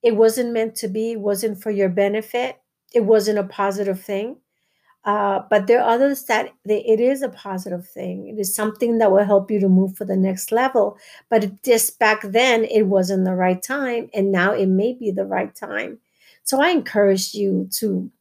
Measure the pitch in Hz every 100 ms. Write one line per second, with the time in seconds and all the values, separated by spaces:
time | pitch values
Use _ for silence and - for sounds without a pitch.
0 | 240 214 226 226 240 233 220 220 220 202
1 | 226 233 202 202 220 196 220 202 196 180
2 | 202 208 220 240 254 - _ _ _ 240
3 | 208 220 202 208 196 - 202 196 196 190
4 | - 196 220 285 _ _ _ _ _ _
5 | 214 208 202 196 - 214 196 233 233 233
6 | 277 269 - 226 - _ 190 214 - 220
7 | 240 269 262 185 202 190 185 180 180 -
8 | 185 185 190 214 190 - 214 214 240 226
9 | 220 190 202 202 196 208 190 185 190 190
10 | 196 190 190 190 - 226 262 262 202 -
11 | - - _ 226 196 202 - 233 - -
12 | 220 214 208 208 254 233 220 220 202 196
13 | 185 190 185 185 185 185 - 277 269 240
14 | 233 214 196 190 185 - 190 185 220 254
15 | 226 190 196 185 196 - - 104 - 226
16 | _ _ _ _ - 269 302 339 - 214
17 | 202 190 190 208 196 190 190 - 220 185
18 | 185 _